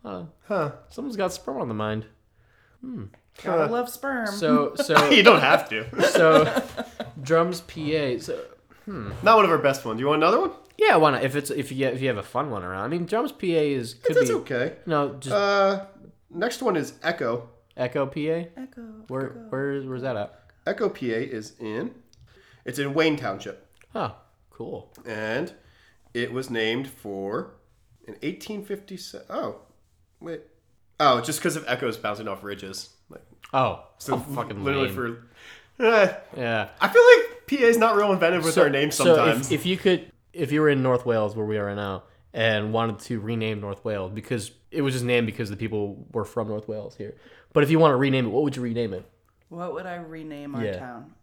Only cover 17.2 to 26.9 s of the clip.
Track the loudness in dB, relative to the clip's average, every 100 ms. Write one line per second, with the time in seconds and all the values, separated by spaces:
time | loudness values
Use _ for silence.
17.2 | -4 -4 -8 _ _ -6 -4 -2 -4 -4
18.2 | -4 -4 -6 -14 -18 -18 -20 -20 -10 -8
19.2 | -8 -12 -10 -6 -4 -6 -8 -8 -6 -6
20.2 | -6 -12 _ _ -6 -2 -4 -4 -4 -4
21.2 | -4 -10 -12 _ -8 -6 -8 -12 _ _
22.2 | -20 _ _ _ -12 -6 -2 2 2 0
23.2 | -4 -8 -12 -16 _ _ _ -8 -8 -8
24.2 | _ _ _ _ -14 -12 -16 -20 -12 -8
25.2 | -4 -4 -6 -12 _ _ _ _ _ -6
26.2 | -6 -6 -6 -2 -2 -2 -6